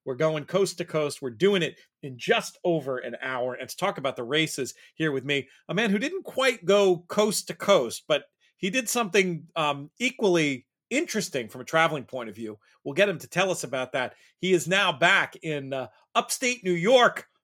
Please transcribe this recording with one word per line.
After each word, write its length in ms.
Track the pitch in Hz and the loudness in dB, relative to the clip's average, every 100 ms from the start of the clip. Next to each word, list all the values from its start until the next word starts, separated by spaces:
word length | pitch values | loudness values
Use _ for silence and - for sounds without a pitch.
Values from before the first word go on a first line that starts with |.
we're 120 | - 127 | -8 0
going 280 | 156 156 | 0 0
coast 340 | 135 185 190 - | -2 0 0 -2
to 40 | |
coast. 380 | 165 160 147 - | -4 -2 -2 -4
We're 80 | 135 | -10
doing 320 | 110 196 196 | 0 2 4
it 180 | 156 - _ _ | 0 -6 _ _
in 140 | 147 127 | -14 -6
just 400 | - 226 - - 180 | 0 0 0 -4 0
over 320 | 165 135 127 | 0 -2 -6
an 180 | 120 117 | -6 -8
hour. 320 | 131 131 127 | -6 -4 -4
And 160 | 123 123 | -6 -10
to 80 | - | -4
talk 200 | 190 - | -4 -2
about 200 | 135 127 | -4 -4
the 80 | 117 | -2
races 480 | 151 156 - 123 - - | 0 0 -2 -8 -10 -16
here 200 | - 156 | -6 -4
with 100 | 135 | -2
me, 240 | 131 143 131 _ - | -2 -2 -4 _ -8
a 40 | |
man 160 | 170 226 | -2 0
who 100 | 202 | 0
didn't 240 | 277 370 | -2 -6
quite 420 | - - 262 247 170 | -8 -2 0 0 2
go 400 | 202 196 170 - | 4 6 2 -2
coast 400 | - 214 180 - | 0 2 0 -6
to 60 | |
coast, 500 | 180 - 190 117 - - | -4 4 4 4 -4 -2
but 160 | 143 - _ _ _ | -2 -2 _ _ _
he 120 | 196 | -4
did 200 | 254 226 | -2 -2
something, 560 | 240 220 202 185 165 - 165 | -2 0 2 2 0 -6 -4
um, 340 | 147 139 143 - | -2 -2 -6 -4
equally 680 | 247 262 208 170 151 131 - _ - | -4 0 2 4 2 -2 -8 _ -6
interesting 580 | 254 320 214 - 135 110 | -4 -2 -4 -4 -4 -6
from 140 | 131 | -10
a 20 | |
traveling 400 | 123 160 165 147 | -2 2 2 0
point 240 | 110 131 113 | -8 -10 -10
of 80 | 104 | -10
view. 240 | 110 107 _ _ | -12 -12 _ _
We'll 100 | 143 | -6
get 140 | 139 208 | 0 2
him 120 | 165 | 0
to 80 | - | -6
tell 220 | 175 190 | -2 0
us 120 | 170 | -2
about 300 | 135 131 127 | -4 -6 -4
that. 220 | 139 120 - _ _ | -4 -4 -8 _ _
He 140 | 185 | 0
is 160 | 175 160 | 0 2
now 240 | 190 190 | 2 2
back 460 | 143 170 190 147 - | 2 4 4 2 -4
in, 280 | 165 147 135 | -6 -6 -4
uh, 160 | 135 123 _ _ | -6 -8 _ _
upstate 520 | - - - 247 247 185 | -2 -2 -2 -2 -2 -2
New 80 | |
York, 560 | 175 180 254 233 - - _ | 0 6 6 6 2 -14 _